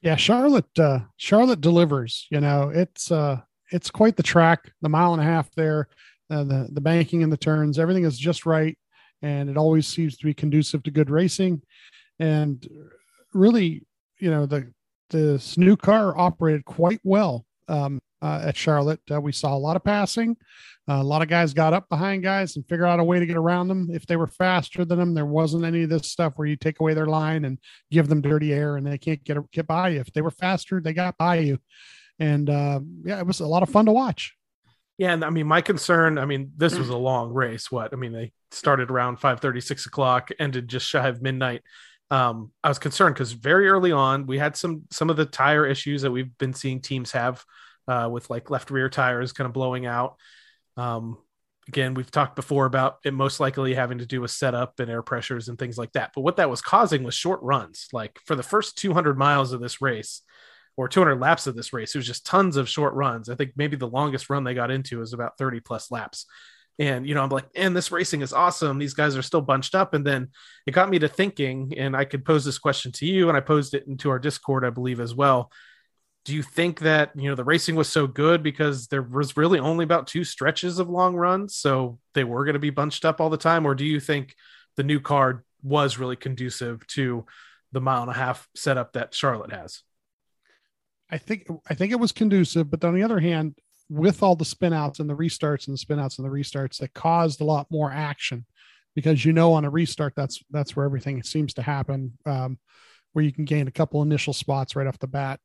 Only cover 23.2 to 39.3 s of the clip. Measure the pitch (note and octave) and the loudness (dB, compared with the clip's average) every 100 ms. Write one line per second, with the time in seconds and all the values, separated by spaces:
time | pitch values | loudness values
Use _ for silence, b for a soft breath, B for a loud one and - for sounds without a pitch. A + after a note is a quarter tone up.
23.2 | E3+ E3+ E3 F3 F3+ F#3+ F3 E3+ - E3+ | 2 0 2 2 0 -2 -2 -6 -2 0
24.2 | E3 - F#3 F#3 D3 - F3 F3 F3 E3 | 0 0 2 2 0 -4 0 2 2 0
25.2 | D3 D3+ D#3+ D#3+ E3 E3+ E3 D#3+ - - | 0 0 2 0 0 0 0 -2 -4 -2
26.2 | E3 C#3 D3+ D3+ D#3 D#3 D#3+ D#3 D#3 D#3 | -2 -2 -4 -2 -4 -2 0 0 0 0
27.2 | D#3 D#3+ D3 C3 B B _ D#3+ D3 D3+ | 0 -2 -2 -6 B B _ 2 4 2
28.2 | C#3+ D3+ D3+ C#3+ D3 C#3+ C#3 C#3+ - D3+ | 2 2 2 0 0 -2 -4 -4 -4 -4
29.2 | - D3 D3 - D#3+ E3 F3+ D3+ B2 - | -4 -6 -4 -6 -2 0 0 0 -4 -2
30.2 | D#3 - F3+ F#3+ - F#3+ D#3+ D#3+ F3+ - | -4 -2 -2 -2 -2 -4 -2 -2 -2 0
31.2 | E3 F3 D3+ C3+ _ B B B B _ | 2 2 2 0 _ B B B B _
32.2 | D#3 D3 D3 C#3+ C#3+ C#3+ D3 F3 D#3+ G3+ | 0 2 2 0 0 -2 -6 -12 -8 -6
33.2 | F3 - D#3+ E3 F#3+ - A3 A3 C4 D#3+ | -4 -4 0 0 4 4 6 4 2 -4
34.2 | - _ _ _ _ _ _ _ F#3 E3+ | -8 _ _ _ _ _ _ _ 0 0
35.2 | D#3 E3 D3+ D#3+ E3 F3 - F3 E3 D#3 | 0 -2 2 2 4 -2 4 4 4 2
36.2 | C3+ C#3 C#3 D3+ E3 E3+ B2 B2 B2+ C3 | -2 -4 -6 0 0 2 -2 -2 0 0
37.2 | A#2 B2 B2 A2+ - B2+ A2 C3+ B2 A2+ | -2 -2 -2 -4 -8 -8 -6 -8 -8 -8
38.2 | A2+ _ _ - - C3+ B2 C3 B2 B2 | -12 _ _ -4 2 2 2 0 -2 0
39.2 | C#3 | 0